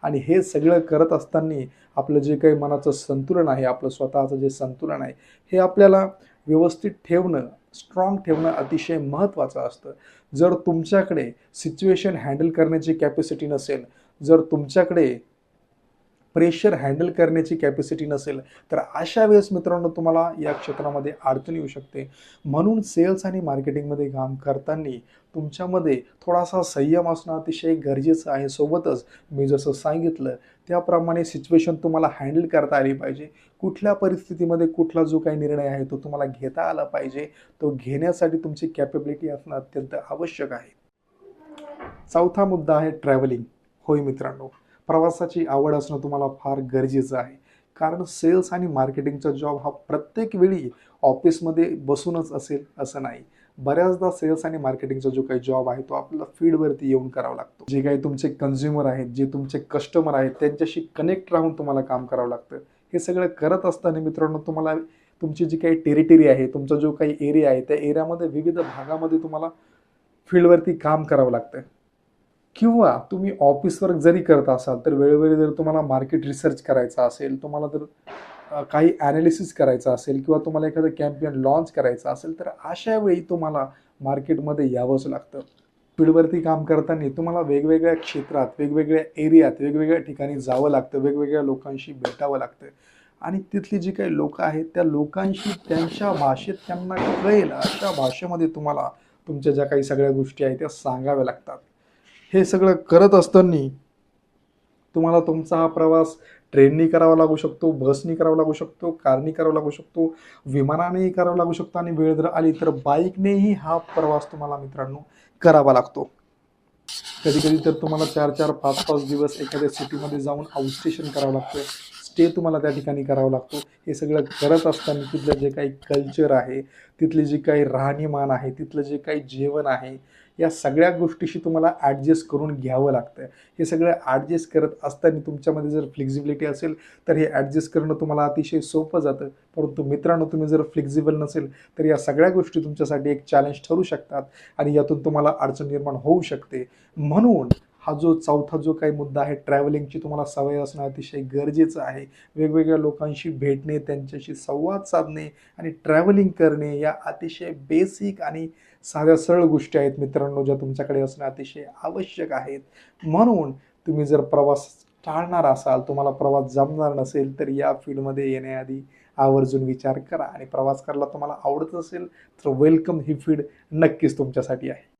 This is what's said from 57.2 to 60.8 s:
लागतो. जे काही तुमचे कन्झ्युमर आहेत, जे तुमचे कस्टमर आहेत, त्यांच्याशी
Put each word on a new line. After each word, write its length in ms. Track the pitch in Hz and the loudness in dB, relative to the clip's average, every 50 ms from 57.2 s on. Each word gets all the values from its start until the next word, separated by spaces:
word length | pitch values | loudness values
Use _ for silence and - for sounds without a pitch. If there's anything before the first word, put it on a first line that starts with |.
| 123 127 127 | -6 -6 -6
लागतो. 300 | 127 127 _ _ _ - - | -10 -12 _ _ _ -10 -4
जे 140 | 135 139 135 | -2 -2 0
काही 220 | 143 143 139 135 | 0 0 0 -2
तुमचे 240 | 147 143 135 - 151 | -4 -6 -2 -4 -4
कन्झ्युमर 580 | - - 143 139 139 131 139 151 151 147 143 | -4 -2 -4 -4 -2 -2 -2 -2 -2 0 0
आहेत, 200 | 135 127 135 131 | -2 -2 -2 -6
जे 200 | 123 120 127 139 | -8 -2 -2 -2
तुमचे 320 | 135 135 143 139 135 139 143 | -2 -2 -6 -8 -6 -8 -8
कस्टमर 560 | 139 _ - 147 147 - - 175 160 156 139 | -8 _ -4 -4 -4 0 0 0 2 2 2
आहेत, 160 | 139 135 131 131 - | 0 0 0 -2 0
त्यांच्याशी 480 | 151 147 147 147 165 160 - 165 | -2 -2 0 0 -4 -4 -4 -8